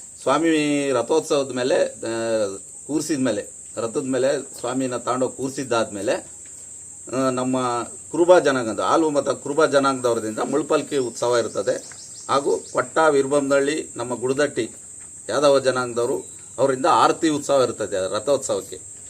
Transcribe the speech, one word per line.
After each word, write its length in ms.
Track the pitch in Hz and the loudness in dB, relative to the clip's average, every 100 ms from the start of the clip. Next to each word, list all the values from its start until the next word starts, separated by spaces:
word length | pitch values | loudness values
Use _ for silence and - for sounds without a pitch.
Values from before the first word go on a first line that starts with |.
| - - | -20 -6
ಸ್ವಾಮಿ 720 | - 143 165 156 147 143 139 | 0 2 2 2 2 0 0
ರಥೋತ್ಸವದ 600 | 123 113 160 156 147 131 | 0 2 0 2 0 0
ಮೇಲೆ, 340 | 123 127 - - | -2 0 2 0
ಆ, 720 | 110 113 117 113 110 101 98 - - - | -4 -6 -4 -2 0 -2 -6 -14 -16 -6
ಕೂರಿಸಿದ 320 | 151 156 147 | -4 -2 -2
ಮೇಲೆ, 300 | 127 104 - - - - | 0 -2 -6 -12 -14 -8
ರಥದ 280 | 113 113 131 | -6 -4 -4
ಮೇಲೆ 540 | 127 131 143 - - | 0 0 -2 -6 -10
ಸ್ವಾಮಿನ 380 | 120 131 131 120 | -6 -4 -2 -4
ತಗೊಂಡೋಗಿ 400 | 120 123 123 - | -4 -2 -2 -4
ಕೂರಿಸಿದ್ದಾದ್ಮೇಲೆ, 880 | 131 - 127 117 107 101 104 175 - - - - - - - - - | -6 -6 -2 0 0 -2 -2 -4 -6 -20 -20 -20 -20 -20 -20 -20 -8
ಆ, 160 | 131 135 | -2 0
ನಮ್ಮ 540 | 123 127 127 123 120 | 0 -2 -2 -2 -2
ಕುರುಬ 560 | 117 - - 151 170 180 | -6 -12 -6 4 8 8
ಜನಾಂಗದ, 400 | 143 131 110 98 | 6 2 -2 -2
ಆಲು 300 | 95 147 156 | 2 2 2
ಮತ 200 | 143 143 | 0 -2
ಕುರುಬ 360 | 131 135 143 151 | -4 -2 2 4
ಜನಾಂಗದವರಿಂದ 760 | 139 135 131 123 113 110 110 | 4 2 2 0 0 -2 -4
ಮುಳ್ಪಾಲ್ಕಿ 580 | - 139 151 151 135 143 | -2 -2 0 0 0 -2
ಉತ್ಸವ 380 | 120 - 120 120 | -2 -2 0 0
ಇರ್ತದೆ. 460 | 107 110 101 147 - - - - - | 0 -2 -4 -4 -8 -18 -20 -12 -2
ಹಾಗೂ 280 | 131 143 90 | 0 0 -2
ಕೊಟ್ಟ, 400 | - 147 123 165 160 | -2 -4 -2 2 4
ವೀರಬಂದಳ್ಳಿ, 800 | 143 135 147 139 139 139 156 - 120 | 4 2 2 2 2 2 -2 -6 -8
ನಮ್ಮ 200 | 120 123 | -8 -4
ಗುಡದಟ್ಟಿ 560 | 123 135 143 - 110 - - - - - - | -2 0 0 -2 -6 -8 -20 -20 -20 -16 -6
ಯಾದವ 300 | 120 147 139 | 2 4 6
ಜನಾಂಗದವರು, 680 | 127 127 123 117 120 - - - - - | 4 0 -2 -2 -2 -2 -6 -18 -12 0
ಅವರಿಂದ 280 | 139 131 160 | 2 2 4
ಆರತಿ 440 | 117 147 - 160 | 6 4 4 0
ಉತ್ಸವ 320 | 147 - 139 | 0 0 2
ಇರ್ತದೆ 520 | 120 110 101 95 92 104 | 2 -2 -4 -2 -2 -2
ರಥೋತ್ಸವಕ್ಕೆ 680 | 123 139 - 104 - - - - - | 0 0 0 -4 -6 -14 -16 -20 -20